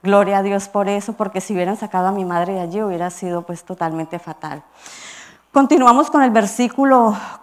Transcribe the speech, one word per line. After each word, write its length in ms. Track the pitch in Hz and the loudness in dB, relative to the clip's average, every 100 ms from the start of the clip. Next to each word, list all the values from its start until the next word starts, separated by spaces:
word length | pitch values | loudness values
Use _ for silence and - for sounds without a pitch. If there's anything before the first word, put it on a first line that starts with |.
Gloria 360 | 185 202 196 196 | 4 4 4 2
a 40 | |
Dios 240 | 196 202 196 | 0 -2 -2
por 220 | 202 196 | -4 -2
eso, 240 | 202 202 | -2 -6
porque 260 | 220 202 196 | -6 -4 -6
si 140 | - | -6
hubieran 240 | 196 180 214 | -4 -2 -4
sacado 320 | 214 185 185 | -4 -2 -2
a 20 | |
mi 140 | 196 180 | -2 -2
madre 300 | 175 175 190 | -2 -2 -4
de 40 | |
allí 220 | 175 196 | -6 -4
hubiera 280 | 214 175 175 | -4 -4 -6
sido, 340 | - 185 175 | -6 -6 -6
pues, 200 | 170 170 | -8 -14
totalmente 560 | _ 180 165 160 160 170 | _ -6 -6 -4 -8 -10
fatal. 440 | 170 156 156 151 _ _ - - - - - _ _ | -12 -14 -12 -14 _ _ -20 -20 -20 -20 -20 _ _
Continuamos 560 | 277 269 302 254 247 285 | 2 4 6 6 4 4
con 140 | 302 | 2
el 80 | 262 | 4
versículo 840 | 226 202 208 247 - 277 262 226 202 - - | 2 0 -2 -2 0 4 4 4 0 -8 -10